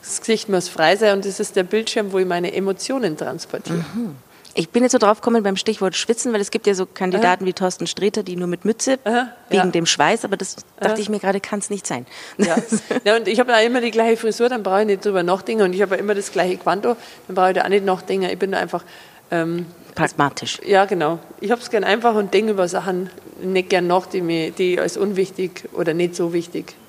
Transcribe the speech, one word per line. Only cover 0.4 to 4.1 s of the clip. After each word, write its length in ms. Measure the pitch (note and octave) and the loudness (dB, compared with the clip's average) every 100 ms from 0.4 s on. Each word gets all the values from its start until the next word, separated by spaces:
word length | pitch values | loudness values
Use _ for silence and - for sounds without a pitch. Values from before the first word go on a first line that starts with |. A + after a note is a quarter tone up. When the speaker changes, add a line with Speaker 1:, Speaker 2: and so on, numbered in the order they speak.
| - | 0
Speaker 1:
muss 180 | F#3+ F3 | -2 -2
frei 280 | - D#3+ G3+ | 2 4 6
sein 200 | G#3+ G3 | 4 2
und 80 | |
das 160 | G3 F#3+ | -2 -6
ist 160 | G#3 - | -2 -2
der 60 | |
Bildschirm, 500 | F#3 G#3+ A3+ A#3 G3+ | 0 -2 0 -4 -2
wo 60 | F#3+ | 0
ich 80 | F#3 | 0
meine 260 | F3 F3 | 0 -2
Emotionen 640 | - G3 F#3+ - C4+ G#3 D#3 | -2 -2 -4 -4 -2 -2 -2
transportiere. 640 | D3 C3+ - - - E3+ D3+ | -6 -8 -8 -10 -4 -4 -4
Speaker 2:
Mhm. 220 | G3 A3+ | -6 -6